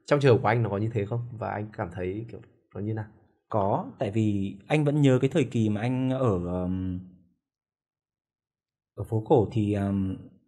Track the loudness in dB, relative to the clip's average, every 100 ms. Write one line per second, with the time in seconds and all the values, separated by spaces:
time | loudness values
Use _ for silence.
0 | 0 4 6 6 6 2 2 0 -2 -2
1 | -2 -4 -6 -8 -6 -4 -8 -6 -8 -4
2 | -6 -6 -8 -14 -18 _ _ -8 -6 -6
3 | -8 -14 _ _ _ -2 0 0 -4 -6
4 | -4 0 0 0 -4 -8 -2 0 2 4
5 | 4 4 2 0 0 0 0 0 -2 -2
6 | -2 0 0 0 -2 -4 -2 -2 -4 -6
7 | -10 -20 _ _ _ _ _ _ _ _
8 | _ _ _ _ _ _ _ _ _ -12
9 | -4 -4 4 4 4 2 2 2 0 0
10 | -2 -4 -12 -20